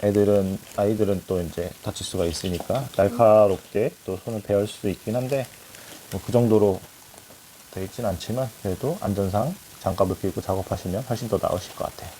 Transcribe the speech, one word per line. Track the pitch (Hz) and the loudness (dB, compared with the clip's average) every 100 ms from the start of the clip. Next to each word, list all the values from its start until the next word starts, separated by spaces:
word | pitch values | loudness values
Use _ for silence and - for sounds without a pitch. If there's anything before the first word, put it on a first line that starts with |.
애들은, | 104 101 101 104 95 98 - - | 4 4 6 4 2 -4 -8 -2
아이들은 | 104 107 101 98 - | 0 2 0 0 0
또 | 92 | -2
이제 | 85 78 87 - | -2 -4 -8 -6
다칠 | - - - | -10 -8 -8
수가 | 95 85 | -2 -2
있으니까 | 80 98 90 - 117 131 - | -2 -4 -6 -2 -4 -4 0
날카롭게 | 98 120 113 107 104 95 - 101 120 - - | 0 4 6 8 6 4 -4 -4 -4 -4 -10
또 | 95 | -8
손을 | - 113 | -6 -8
베을 | - 101 104 | 0 0 0
수도 | - 104 | -4 -6
있긴 | 92 - 117 | -6 -4 -4
한데 | 127 139 123 - - - - - - | -2 -4 -6 -12 -20 -20 -20 -20 -10
뭐 | 98 - | -10 2
그 | |
정도로 | 120 120 110 101 92 - - - - - - - - - | 4 6 6 6 2 -6 -20 -20 -20 -20 -20 -20 -20 -16
돼 | - | -10
있진 | 95 - 117 | -10 -6 -4
않지만 | 92 - 117 131 - | -4 -4 -4 -4 -6
그래도 | 104 90 131 175 | -6 -4 -4 -4
안전상 | - 98 98 101 127 190 - - | -2 0 0 0 -2 -4 -12 -6
장갑을 | - 90 95 92 | -4 0 0 0
끼고 | 98 95 | -4 -6
작업하시면 | - 95 92 95 95 92 | -4 -4 -2 -4 -2 -4
훨씬 | 127 113 117 | -4 -4 -2
더 | 101 | -2
나으실 | - 90 - - | 0 -2 -6 -8
것 | - | -8
같아요. | - - | -8 -16